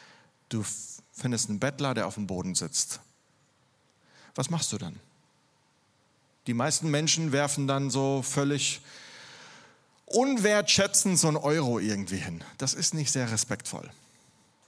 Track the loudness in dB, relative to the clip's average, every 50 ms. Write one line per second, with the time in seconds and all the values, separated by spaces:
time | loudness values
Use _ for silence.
0 | -20 -20 -20 -20 -20 _ _ _ _ _ -4 -4 -4 -4 -6 -8 -10 -14 -16 -18
1 | -20 _ _ -6 -2 -2 0 0 0 -2 -2 0 0 -2 -2 -2 -2 -2 0 0
2 | -2 -2 -4 -6 -6 -4 -4 -4 -4 -2 -2 -2 -4 -2 -2 -2 -2 -2 -6 -12
3 | -14 _ _ _ _ _ _ _ _ _ _ _ _ _ _ _ _ _ _ _
4 | _ _ _ -20 -20 -12 _ -4 -4 -2 -2 -2 -2 -2 -4 -6 -8 -10 -12 -14
5 | -20 _ _ _ _ _ _ _ _ _ _ _ _ _ _ _ _ _ _ _
6 | _ _ _ _ _ _ _ _ _ -2 0 0 2 0 0 0 0 2 2 2
7 | 2 2 2 2 2 2 2 2 2 2 0 0 0 0 2 2 0 0 0 2
8 | 2 2 2 0 0 -2 0 0 2 2 2 0 0 -2 -2 -4 -10 -18 -20 -20
9 | -20 -20 -20 -20 -20 -20 -20 -20 -20 -20 -20 -20 -20 -20 -20 _ _ _ _ _
10 | _ -2 2 2 2 4 2 2 4 4 4 4 4 4 4 4 4 4 4 4
11 | 4 4 4 4 4 4 4 2 2 2 2 2 2 2 2 2 2 0 0 0
12 | -2 -2 -4 -4 -4 -6 -8 -8 -10 -14 -10 -4 -2 -2 -2 0 0 -2 0 0
13 | -2 0 0 0 0 0 0 -2 -2 -2 -4 -6 -6 -8 -10 -10 -12 -14 -18 -20
14 | -20 _ _ _ _ _ _ _ _ _ _ _ _